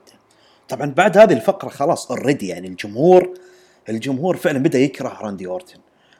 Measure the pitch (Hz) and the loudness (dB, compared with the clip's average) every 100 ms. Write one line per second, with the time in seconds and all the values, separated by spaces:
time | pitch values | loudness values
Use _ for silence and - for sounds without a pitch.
0 | _ _ _ _ _ _ - 127 147 139 | _ _ _ _ _ _ -14 -8 -4 2
1 | 202 190 214 127 - - 127 - 143 147 | 4 8 6 6 0 -4 -6 -4 -2 -2
2 | - 110 120 143 90 85 131 90 - 110 | -4 -4 -2 -2 -4 -8 -12 -12 -10 0
3 | 175 185 180 - - - _ _ - 113 | 4 6 4 -8 -20 -20 _ _ -10 -8
4 | 135 131 180 147 170 135 151 123 135 - | -6 -4 -4 -2 -2 0 0 2 0 -2
5 | 123 - 107 95 90 92 - - _ _ | -12 -10 -10 -10 -8 -10 -12 -20 _ _
6 | _ | _